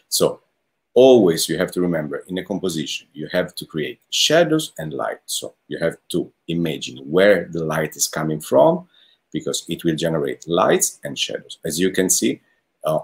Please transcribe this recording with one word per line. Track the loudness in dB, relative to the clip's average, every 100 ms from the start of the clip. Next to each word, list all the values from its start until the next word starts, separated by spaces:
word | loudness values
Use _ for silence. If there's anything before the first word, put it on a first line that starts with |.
| _
So, | -2 0 -2 _ _ _ _ _
always | 6 8 8 6 2 -2
you | -2
have | -2
to | -2
remember, | -2 -2 -4 -10 -8
in | -8
a |
composition, | -6 -6 -4 -6 -6 -10 -14
you | -14 -6
have | -4 -4 -8
to | -10
create | -8 -8 -10 _
shadows | -2 2 4 4 0 -2 -10
and | -10
light. | -6 -6 -8 -10
So, | -10 -10 -16 -12
you | -4
have | -4 -4 -6
to | -6 -6 _ -6
imagine | -2 -2 -4 -10 -14 -2
where | 4 6 4 0
the | -6 -2
light | -2 -4 -4
is | -4
coming | -2 -4 -4
from, | 2 4 6 4 -4 _ _ _ _
because | -8 -6 -6 -6
it | -4
will | -2 0
generate | 0 -2 -4 -6 -2
lights | 0 2 2 0 -6
and | -10 -6
shadows, | -6 -8 -12 -12
as | -6 -2
you | 0
can | 0 0
see, | 2 0 -2 _ _ _ _ -4
uh, | -2